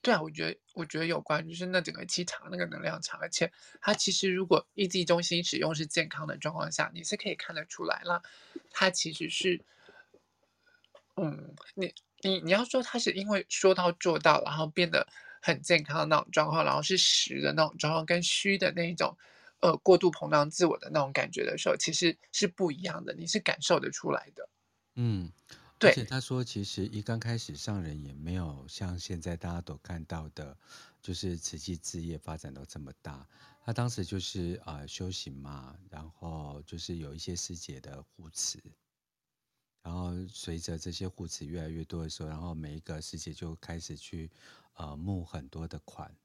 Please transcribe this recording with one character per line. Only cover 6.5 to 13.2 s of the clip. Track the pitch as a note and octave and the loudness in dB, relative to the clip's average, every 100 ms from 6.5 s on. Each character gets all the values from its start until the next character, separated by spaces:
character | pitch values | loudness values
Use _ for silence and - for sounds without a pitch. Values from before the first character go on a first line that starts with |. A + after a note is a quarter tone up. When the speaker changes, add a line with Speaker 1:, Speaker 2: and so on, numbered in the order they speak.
Speaker 1:
况 | D#3+ D#3+ | -4 -4
下， | D#3+ D3+ | 0 -2
你 | E3+ | -2
是 | E3 G#3 | -6 -4
可 | G3+ | -4
以 | |
看 | D#3 - | -6 -6
得 | E3 D#3+ | -8 -10
出 | - | -6
来 | E3+ - | -2 -2
啦， | E3+ F3 - - - - _ | 0 -2 -4 -20 -16 -16 _
它 | - F#3+ | 2 4
其 | F3+ E3 | 4 -4
实 | D#3 E3 | -4 -4
是， | - F#3+ F3 - _ - - - _ _ _ _ _ _ _ _ - _ - | 0 0 0 -4 _ -20 -20 -20 _ _ _ _ _ _ _ _ -20 _ -2
嗯， | E3 D3 C#3+ D3 - | -2 -2 -12 -18 -14
你， | - F#3 - _ _ | -6 -6 -6 _ _
你， | F#3+ F#3+ | 0 0
你 | E3 | 4
要 | G3 | 4
说 | A#3+ C4 | 4 0
它 | A#3+ A#3+ | 0 0
是 | A#3 | 0
因 | F#3 | 0